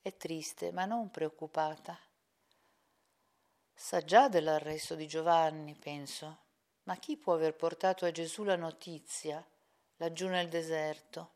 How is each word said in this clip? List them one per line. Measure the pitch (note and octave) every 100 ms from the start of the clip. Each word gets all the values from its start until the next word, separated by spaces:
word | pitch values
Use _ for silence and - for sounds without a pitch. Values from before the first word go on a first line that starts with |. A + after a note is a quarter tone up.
| F#3+
È | -
triste, | E3 D#3+ D3+ - F3
ma | F3+ F#3+
non | A#3 G#3
preoccupata. | - D#3 - D#3 - D#3 D#3 - E3+ _ _ _ _ _ _ _ _ _ _ _ _ _ _ _ _ _
Sa | - - F#3
già | D#3 G3+ C#4
dell'arresto | F#3 D#3 D#3 D3+ D#3 -
di | D#3+ D#3
Giovanni, | D#3+ E3 E3 D#3+ D#3 D3+
penso, | D3 - D3 C#3 - D#3 D#3 _ _ _ _
ma | - F#3
chi | - D4
può | -
aver | E3 D#3+ D#3
portato | E3 E3 F#3+ F#3 F3
a |
Gesù | E3 E3 -
la | G#3 F3+
notizia, | E3 - - D#3+ - - D#3 D3 - _ _ _ _ _
laggiù | E3 E3 F#3
nel | F3+ F3
deserto? | E3 D#3+ D#3+ D#3 D3+ _ E3 E3+